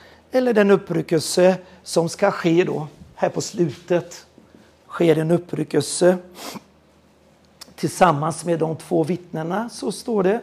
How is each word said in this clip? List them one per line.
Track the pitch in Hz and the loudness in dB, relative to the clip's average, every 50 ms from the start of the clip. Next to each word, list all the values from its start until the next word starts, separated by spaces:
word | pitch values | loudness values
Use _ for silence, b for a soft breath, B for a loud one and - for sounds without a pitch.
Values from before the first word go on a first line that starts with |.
| b b b b b _ | b b b b b _
Eller | - 262 254 247 | -2 0 0 2
den | 220 214 202 202 | 2 4 4 6
uppryckelse | 202 170 - - 165 165 151 - 170 156 - - - 180 180 185 190 185 B B B B | 4 2 2 -2 -4 -4 -2 0 -2 -2 0 0 0 4 4 4 4 2 B B B B
som | B - - 170 165 160 | B -2 -2 0 0 0
ska | - - 202 196 | -2 0 0 0
ske | 196 - - 170 165 175 180 | 0 0 0 2 2 2 2
då | 151 143 147 156 147 - - - - - | 2 -2 -6 -8 -10 -14 -20 -20 -20 -6
här | - 185 170 | -4 -4 -2
på | - 165 | -2 -4
slutet? | - - - 196 175 147 - - - - 180 170 170 - - - - _ _ - _ b b b b b b b _ - | -8 -8 -2 -2 -2 -2 -2 -10 -4 -2 -2 -2 -2 -6 -18 -20 -20 _ _ -20 _ b b b b b b b _ -16
Sker | - - 170 165 151 156 | -4 0 4 4 4 4
en | 160 160 | 2 2
uppryckelse | 175 170 175 - - 151 156 - - 147 143 - - - 180 180 185 180 - - B B B B B B B _ _ _ _ _ _ _ _ _ _ _ _ _ _ _ _ _ _ _ - - - | 0 0 0 -4 -6 -6 -6 -2 0 -2 -2 -2 -2 2 4 4 4 2 -4 -14 B B B B B B B _ _ _ _ _ _ _ _ _ _ _ _ _ _ _ _ _ _ _ -20 -20 -12
tillsammans | - 190 151 - - 190 175 151 143 156 165 156 - 160 | -6 -6 -6 2 4 4 4 4 2 -2 -4 -6 -6 -4
med | 175 170 156 | -4 -2 -2
de | 160 160 160 | -2 -4 -4
två | 156 - - 180 165 156 | -8 -8 -4 -2 -2 0
vittnena, | 143 185 175 - - 165 160 156 165 185 208 233 233 | 0 -4 -6 -6 -10 -10 -8 -6 -4 -4 -6 -6 -8
så | - - 277 233 | -10 -8 -8 -8
står | 185 - - 247 226 202 | -8 -8 -6 -4 -2 0
det | 185 185 214 240 | 2 0 0 -2